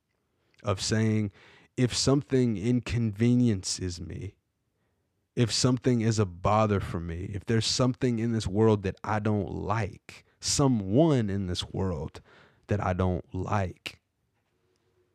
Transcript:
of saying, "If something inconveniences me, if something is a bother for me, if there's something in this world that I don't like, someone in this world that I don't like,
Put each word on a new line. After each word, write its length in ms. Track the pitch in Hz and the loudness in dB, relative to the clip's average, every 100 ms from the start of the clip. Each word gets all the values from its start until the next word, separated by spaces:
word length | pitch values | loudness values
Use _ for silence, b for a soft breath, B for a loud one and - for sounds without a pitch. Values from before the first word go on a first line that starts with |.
| _ _ _ _ _ _ | _ _ _ _ _ _
of 180 | 110 98 | -4 -2
saying, 500 | - 110 110 107 101 b b b b - | 0 0 2 0 -2 b b b b -2
"If 180 | 123 - | 0 0
something 600 | - 143 - 131 123 104 | 2 2 2 2 2 0
inconveniences 1400 | 113 123 - 123 117 101 117 123 120 101 - - 92 85 | 0 0 0 -2 -2 2 2 4 4 0 -4 -6 -6 -8
me, 340 | 87 90 101 - _ _ _ _ _ _ _ _ _ - | -10 -10 -12 -14 _ _ _ _ _ _ _ _ _ -2
if 140 | 120 | 0
something 500 | - 131 127 131 120 | 2 2 2 2 2
is 180 | 110 110 | 2 2
a 60 | 98 | 0
bother 560 | 87 98 107 110 101 | -2 2 4 4 2
for 180 | - 87 | -2 -6
me, 320 | 85 85 90 | -6 -8 -8
if 120 | 101 - | -8 -2
there's 200 | 113 - | 0 0
something 540 | - 127 123 127 113 | 0 0 0 -2 0
in 140 | 117 | 0
this 140 | 113 101 | -2 -2
world 360 | 98 113 104 | 4 4 4
that 140 | 95 - | 0 -6
I 180 | - 107 | -4 -2
don't 300 | 107 104 92 | 0 0 -2
like, 760 | 87 85 110 104 - - - _ _ | -4 -4 -4 -4 -8 -20 -20 _ _
someone 880 | - - 139 117 95 110 165 143 107 | -2 2 4 2 2 2 4 2 0
in 180 | 98 92 | -2 -4
this 160 | 87 - | -6 -6
world 500 | - 95 80 78 - b b b b - | -4 -4 -4 -8 -12 b b b b -4
that 180 | 101 98 | -2 0
I 60 | |
don't 420 | 90 92 87 - | 0 0 0 -4
like, 680 | 92 92 107 95 - - - _ _ _ _ _ _ _ _ _ _ _ | -8 -4 -2 -2 -8 -16 -18 _ _ _ _ _ _ _ _ _ _ _